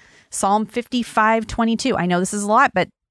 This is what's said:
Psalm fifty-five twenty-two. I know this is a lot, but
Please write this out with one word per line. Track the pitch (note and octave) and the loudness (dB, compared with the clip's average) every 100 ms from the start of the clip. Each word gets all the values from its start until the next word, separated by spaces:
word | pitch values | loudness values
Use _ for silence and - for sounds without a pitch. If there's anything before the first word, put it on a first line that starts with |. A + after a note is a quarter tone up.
| _ _ _ | _ _ _
Psalm | - G3 G#3+ G#3+ | -4 0 0 0
fifty-five | - A#3 B3 A3+ - G#3+ A3+ A3 | -6 -4 -4 -2 2 2 2 0
twenty-two. | - A3+ A3+ C4+ A3 | -2 0 0 0 0
I | |
know | F3 F3+ | 0 0
this | F#3 | 0
is | G#3 | -2
a | G3+ | 0
lot, | A3 C4+ | 2 2
but | F#3 - _ _ | 0 -10 _ _